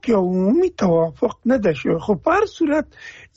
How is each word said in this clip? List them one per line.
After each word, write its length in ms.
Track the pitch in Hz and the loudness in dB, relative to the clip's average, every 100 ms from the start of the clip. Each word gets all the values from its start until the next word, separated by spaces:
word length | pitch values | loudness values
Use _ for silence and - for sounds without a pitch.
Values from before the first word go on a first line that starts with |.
| - | 0
کې 60 | |
عمومي 580 | 208 180 185 190 320 370 | 0 2 0 2 2 0
توافق 680 | - 190 165 165 - 233 - 233 | 0 0 2 0 -2 -6 -4 -2
نه 120 | 262 | 0
ده 160 | 196 | 0
شوی. 260 | 147 - 165 | -2 -2 -4
خو 160 | - 185 | -2 -2
په 160 | 320 | 0
هر 140 | 370 440 | 0 0
صورت 400 | - 302 302 - - - - - | -2 -2 0 -4 -10 -20 -20 -8